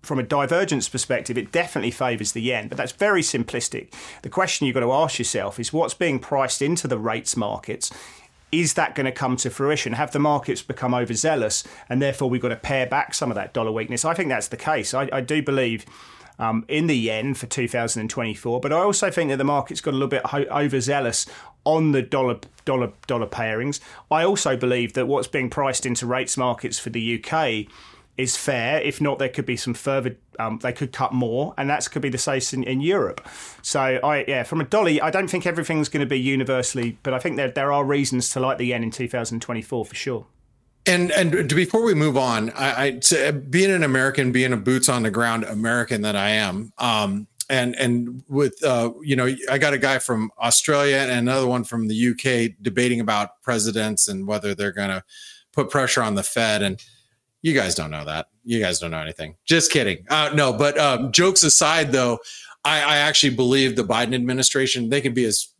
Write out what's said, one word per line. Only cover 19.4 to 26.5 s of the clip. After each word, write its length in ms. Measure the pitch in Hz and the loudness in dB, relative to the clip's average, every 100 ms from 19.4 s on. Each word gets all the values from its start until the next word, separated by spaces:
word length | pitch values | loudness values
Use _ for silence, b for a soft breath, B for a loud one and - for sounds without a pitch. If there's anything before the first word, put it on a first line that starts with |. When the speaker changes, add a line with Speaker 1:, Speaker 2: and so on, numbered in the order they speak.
Speaker 1:
market's 380 | 139 147 135 139 | 0 0 -2 -6
got 80 | - | -4
a 80 | 135 | -2
little 100 | 135 | 0
bit 160 | 135 | -2
ho-, 220 | - 143 143 | -2 -2 -2
overzealous 760 | 139 147 131 120 143 123 110 - B B B | 0 0 0 0 0 0 -2 -6 B B B
on 280 | - 160 160 | 0 2 4
the 80 | 139 | 2
dollar, 380 | 123 143 127 117 - _ | 0 0 0 -2 -8 _
dollar, 280 | - 131 117 - - | -2 0 -2 -6 -4
dollar 200 | 120 107 | -2 -2
pairings. 540 | - 113 110 131 143 B B B | -4 -4 -2 -4 -6 B B B
I 140 | 156 | 2
also 320 | 170 196 151 127 | 2 2 0 0
believe 380 | 127 123 120 | 2 0 0
that 120 | - 127 | -2 0
what's 220 | 139 127 | 0 0
being 220 | 147 127 | -4 -4
priced 340 | - 135 131 | -2 -2 -2
into 220 | 127 120 123 | -2 -4 -2
rates 320 | 127 131 - | -2 -2 -2
markets 400 | 127 | 0